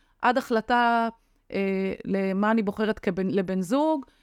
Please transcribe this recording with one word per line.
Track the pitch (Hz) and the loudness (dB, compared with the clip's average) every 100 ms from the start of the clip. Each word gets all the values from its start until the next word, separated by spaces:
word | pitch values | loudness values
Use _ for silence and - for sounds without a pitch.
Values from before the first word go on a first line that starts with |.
| _ _ | _ _
עד | 240 247 | 0 0
החלטה, | - 220 220 240 240 233 226 226 _ _ - | 0 0 2 2 2 2 0 -6 _ _ -8
אה, | 190 196 190 190 - | -4 -2 -2 -2 -6
למה | - 190 190 190 208 | -4 -2 0 0 2
אני | 226 | 2
בוחרת | 202 196 214 220 | 0 -2 -2 -2
כבן, | - 180 190 | -2 -2 0
לבן | 190 180 190 | 0 0 -2
זוג, | 175 262 311 311 262 _ | 0 0 2 0 -4 _